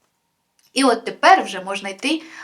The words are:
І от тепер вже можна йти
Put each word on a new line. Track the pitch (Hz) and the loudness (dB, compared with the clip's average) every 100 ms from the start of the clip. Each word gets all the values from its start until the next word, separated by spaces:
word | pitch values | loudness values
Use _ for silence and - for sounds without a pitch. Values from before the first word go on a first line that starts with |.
| _ _ _ _ _ _ _ | _ _ _ _ _ _ _
І | 254 | 0
от | 269 226 202 | 2 0 -4
тепер | - 311 381 | 2 4 4
вже | 196 190 | 2 -8
можна | 190 202 196 | -8 -8 -10
йти | 196 285 320 - - | -6 -4 -4 -6 -18